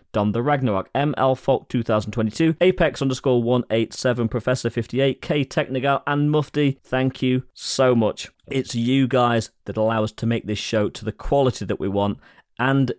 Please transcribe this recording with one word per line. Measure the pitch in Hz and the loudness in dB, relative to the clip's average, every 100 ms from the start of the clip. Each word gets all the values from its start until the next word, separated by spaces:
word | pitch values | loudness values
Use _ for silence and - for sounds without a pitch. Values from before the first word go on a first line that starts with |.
| _ | _
Don | 110 104 | -2 0
the | 104 | 0
Ragnarok, | 127 143 127 98 - | 0 0 0 -2 -2
M | - 143 - | -2 -2 0
L | 131 | 0
Falk | 131 - 131 - | 0 0 0 0
two | 123 | -4
thousand | 117 107 107 | 0 0 0
twenty-two, | 110 110 - 160 160 | -2 -2 0 0 2
Apex | 185 185 160 - | 2 2 0 0
underscore | 135 127 143 123 | -4 -2 0 2
one | 117 123 120 | 2 0 0
eight | 113 113 - | 0 -2 -2
seven, | 127 120 113 | -2 0 0
Professor | 123 117 127 120 | -2 -2 -2 -2
fifty-eight, | 120 113 123 139 - | -4 -4 0 0 -2
K | - 151 | -2 -2
Technigal, | 135 - 147 131 135 139 - | -2 -2 -2 -2 0 0 0
and | 143 147 | 0 2
Mufti. | 151 143 147 147 135 | 2 0 0 0 0
Thank | - 127 131 - | -4 0 0 0
you | 127 127 - - | 0 0 -2 -12
so | - - 131 120 | -6 2 4 4
much. | 110 - - _ - | 2 -2 -12 _ -8
It's | 135 - 120 | -6 -4 -2
you | 117 135 131 | 0 2 2
guys | 127 120 117 - _ - | 4 4 2 -2 _ -8
that | 101 | -2
allow | 110 113 | 0 0
us | 107 | -2
to | - 113 | -2 -2
make | 117 - | -2 -2
this | 104 | -6
show | - 110 104 | -2 0 0
to | - 104 | -4 -10
the | |
quality | - - 143 131 - | -6 -2 2 2 0
that | 98 - | -6 -4
we | 95 | -2
want, | 98 101 98 - - _ - | 0 0 -2 -10 -20 _ -4
and | 123 135 127 | 0 2 0